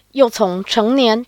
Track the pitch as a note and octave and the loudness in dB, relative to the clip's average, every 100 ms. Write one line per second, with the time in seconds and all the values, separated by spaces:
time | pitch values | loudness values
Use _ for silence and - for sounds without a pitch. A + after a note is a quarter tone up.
0 | _ C4+ B3 - G3+ F3+ G3 - G#3+ C4+ | _ 0 0 2 -2 -2 -4 -2 0 2
1 | A#3+ A3+ | 2 0